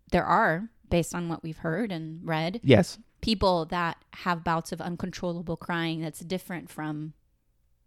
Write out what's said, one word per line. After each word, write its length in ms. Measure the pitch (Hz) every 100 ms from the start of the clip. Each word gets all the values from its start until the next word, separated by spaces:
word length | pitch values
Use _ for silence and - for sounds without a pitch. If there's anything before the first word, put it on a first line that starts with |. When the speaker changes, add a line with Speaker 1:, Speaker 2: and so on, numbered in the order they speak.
| _
Speaker 1:
there 140 | 180 -
are, 440 | 175 214 165 226 - -
based 240 | 170 160 175
on 140 | 170
what 140 | 165
we've 140 | 165 156
heard 320 | 165 160 226
and 280 | 170 160 160 165
read, 320 | 156 165 226
Speaker 2:
Yes. 340 | 131 113 175 - - _
Speaker 1:
people 440 | - 214 196 175 160
that 320 | 180 170 - _
have 300 | - 185 170
bouts 280 | 170 165 -
of 100 | 170
uncontrollable 760 | 175 170 190 - 180 170 170 165
crying 440 | - 170 165 160
that's 180 | 160 -
different 480 | 170 180 - 170 -
from 440 | - 156 151 156 - _ _ _ _ _ _